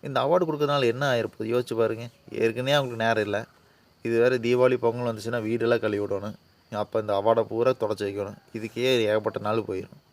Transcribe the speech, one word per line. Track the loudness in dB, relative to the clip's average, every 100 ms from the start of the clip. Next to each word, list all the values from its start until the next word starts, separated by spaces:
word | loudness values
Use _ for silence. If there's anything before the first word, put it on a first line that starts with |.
இந்த | -2 -2
அவார்டு | 2 2
கொடுக்கறதுனால | 2 0 0 2
என்ன | 2 2 0
ஆயிருப்போகுது? | 0 -2 -6
யோசிச்சு | -2 -2 -2 0
பாருங்க. | 0 0 -10 _ -14
ஏற்கனவே | 0 0 0 0
அவங்களுக்கு | 0 0 -2 0
நேரம் | 2
இல்ல. | 0 -2 -6 _ _ _ _ _
இது | -2 2
வேற | 4 2
தீபாவளி, | 2 4 4 4
பொங்கல் | 0 0 -4
வந்துச்சுன்னா | -4 -6 -4 -2
வீடெல்லாம் | 0 2 2
கழுவி | 0 -2 -2
விடணும். | -4 -6 -12 _ _ _
அப்ப | -6 -4 -4
இந்த | 0 0
அவார்டை | 2 2
பூரா | 0 0 0
தொடச்சு | 0 -2 -2
வைக்கணும். | -4 -4 -8 -10 _
இதுக்கே | -10 -10 -4 0 2
ஏகப்பட்ட | 2 0 -2 -6
நாள் | -4 -4
போயிடும். | -4 -8 -8 -16 _